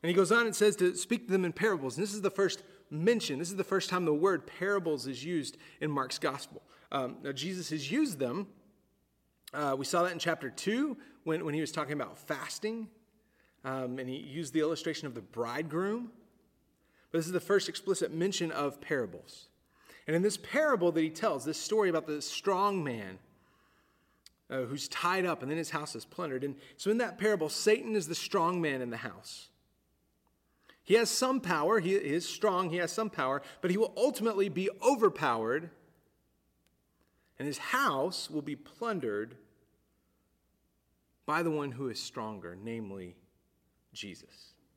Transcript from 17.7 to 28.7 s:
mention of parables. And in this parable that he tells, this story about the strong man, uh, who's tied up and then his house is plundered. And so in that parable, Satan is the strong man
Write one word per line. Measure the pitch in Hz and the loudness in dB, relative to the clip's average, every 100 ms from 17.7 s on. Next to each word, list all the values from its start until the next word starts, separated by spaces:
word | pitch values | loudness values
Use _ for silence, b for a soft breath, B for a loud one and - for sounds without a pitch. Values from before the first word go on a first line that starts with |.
| - - 180 165 | -6 -2 0 0
mention | 160 185 190 170 | 0 0 0 -2
of | - 143 - | 0 -2 -4
parables. | - 147 110 87 - - - _ _ B B B - | -4 -2 -2 -6 -16 -20 -20 _ _ B B B 0
And | 160 | 2
in | |
this | 196 - | 2 0
parable | - 262 311 247 175 | -2 2 4 6 4
that | 160 | 4
he | 160 | 0
tells, | 156 220 143 | 0 0 0
this | 127 156 | -2 -6
story | - 220 196 | 0 2 4
about | 165 156 | 2 -2
the | 151 | -6
strong | 139 - - 185 202 196 | -4 -4 0 2 2 2
man, | 147 117 98 95 - _ b b b b b b b b - _ _ | -2 -4 -8 -12 -18 _ b b b b b b b b -20 _ _
uh, | 131 | -4
who's | 120 139 - | -4 -6 -6
tied | - 170 190 180 | -2 0 2 0
up | 165 | -2
and | 135 | -4
then | 156 | -4
his | 160 | -4
house | 156 147 | -6 -6
is | 113 | -10
plundered. | - - 170 131 | -12 -8 -6 -4
And | 143 135 B B | -4 -8 B B
so | 190 | 0
in | 226 | 2
that | 233 - | 0 0
parable, | 208 208 156 | 2 2 0
Satan | - - 220 226 | 2 4 4 4
is | 214 156 | 0 0
the | - | -4
strong | - 202 170 180 | 0 2 2 2
man | 160 | 0